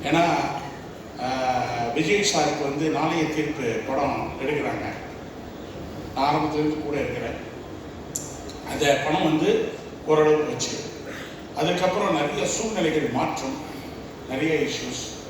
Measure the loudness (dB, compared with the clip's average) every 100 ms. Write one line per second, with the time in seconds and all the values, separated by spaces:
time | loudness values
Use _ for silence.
0 | 4 4 6 4 0 -2 -8 -10 -12 -12
1 | -12 -6 -2 0 2 2 0 -2 0 0
2 | 4 4 4 4 2 2 0 0 0 2
3 | 2 2 2 2 0 0 -2 -2 0 0
4 | 2 0 -2 -2 0 0 0 -2 -4 -6
5 | -10 -12 -12 -12 -12 -12 -10 -10 -10 -10
6 | -8 0 2 2 2 2 0 0 -2 -2
7 | -2 -2 -4 -6 -10 -12 -12 -12 -12 -12
8 | -10 -10 -8 -10 -10 -10 -8 2 4 4
9 | 4 2 4 4 4 4 2 -6 -12 -10
10 | 4 6 8 6 4 -2 -4 -4 -8 -10
11 | -10 -10 -12 -12 -10 0 2 4 4 4
12 | 2 2 2 0 0 0 0 2 2 2
13 | 2 0 0 -2 -4 -6 -8 -10 -10 -12
14 | -12 -12 -6 0 2 2 2 -2 -4 -6
15 | -8 -10